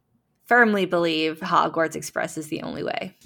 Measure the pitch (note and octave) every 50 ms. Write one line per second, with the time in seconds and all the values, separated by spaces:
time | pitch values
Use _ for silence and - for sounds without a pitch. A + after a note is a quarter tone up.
0 | _ _ _ _ _ _ _ _ _ - A#3 B3 A#3+ A3 G#3 G3+ F#3 F3 F3+ E3+
1 | E3+ E3+ D#3+ D#3 D#3 D#3 D#3 D#3+ F#3 F3 F3 D#3 D#3 E3 D#3 E3 D#3+ D#3 D3+ D3+
2 | D3+ - - - - - - D#3+ D3+ - - - - - - - - - - -
3 | - F#3 - _ -